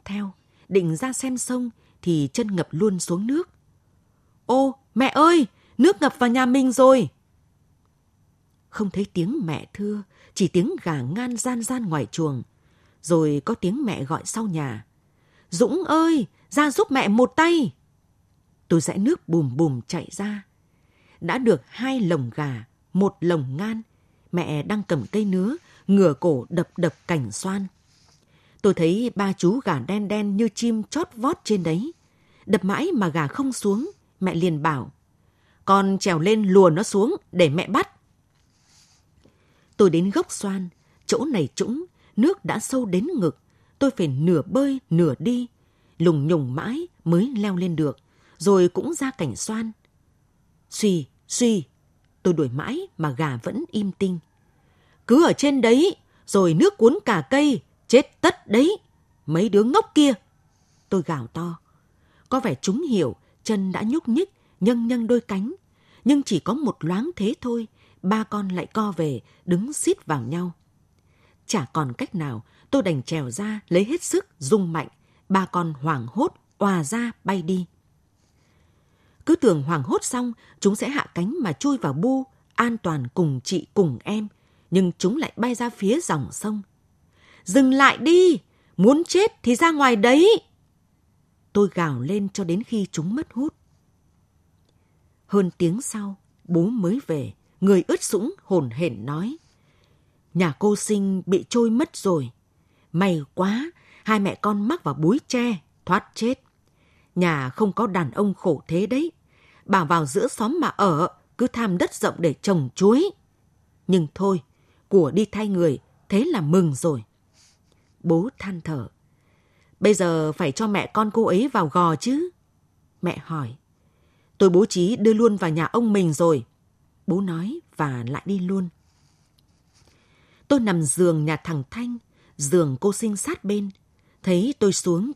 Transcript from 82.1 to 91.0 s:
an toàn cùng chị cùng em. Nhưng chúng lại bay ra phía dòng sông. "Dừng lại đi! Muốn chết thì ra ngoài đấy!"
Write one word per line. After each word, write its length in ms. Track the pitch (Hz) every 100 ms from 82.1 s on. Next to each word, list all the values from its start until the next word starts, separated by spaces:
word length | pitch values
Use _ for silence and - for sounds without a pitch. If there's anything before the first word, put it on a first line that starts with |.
| 262 262 _ _ -
an 220 | 240 233
toàn 300 | 180 151 123
cùng 260 | - 160 131
chị 240 | - 185 -
cùng 240 | - 175 120
em. 240 | - 214 214 - _ _ _
Nhưng 200 | 175 185 -
chúng 200 | 180 277
lại 160 | 277 -
bay 180 | 240 240
ra 140 | 240
phía 300 | 226 196 277
dòng 320 | - 156 123
sông. 300 | 143 208 214 196 _ _ _ _ _ _ _
"Dừng 300 | - 220 262
lại 240 | 269 269 -
đi! 420 | 262 349 370 240 - _ _ -
Muốn 260 | 190 294 339
chết 360 | 359 440 -
thì 120 | - 240
ra 160 | 330
ngoài 240 | 311 269 233
đấy!" 460 | 240 277 381 427 - _ _ _ _ _